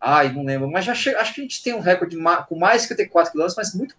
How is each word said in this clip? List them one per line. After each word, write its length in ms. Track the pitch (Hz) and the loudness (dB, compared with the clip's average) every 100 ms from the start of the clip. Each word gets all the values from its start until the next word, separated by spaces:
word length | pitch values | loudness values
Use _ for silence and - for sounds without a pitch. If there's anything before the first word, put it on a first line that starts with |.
Ai, 320 | 127 147 139 | 2 4 4
não 120 | 135 | 0
lembro, 240 | 135 135 135 | -4 -4 -2
mas 140 | 175 190 | -2 -2
já 80 | |
che-, 200 | 240 269 220 | -2 -2 0
acho 180 | 220 | -2
que 60 | - | -6
a 20 | |
gente 180 | 269 - | -10 -8
tem 120 | 247 | -6
um 60 | 233 | -2
recorde 360 | 180 180 170 165 | 2 2 0 -2
ma-, 260 | 165 175 | 0 0
com 160 | - 165 | 0 0
mais 240 | 185 233 | 4 4
de 60 | - | 2
cinquenta 140 | - | -4
e 40 | - | 0
quatro 240 | 170 165 | 2 2
quilômetros, 240 | 151 175 202 | 2 -2 -2
mas 180 | 196 | -6
muito 200 | 185 269 | -6 -8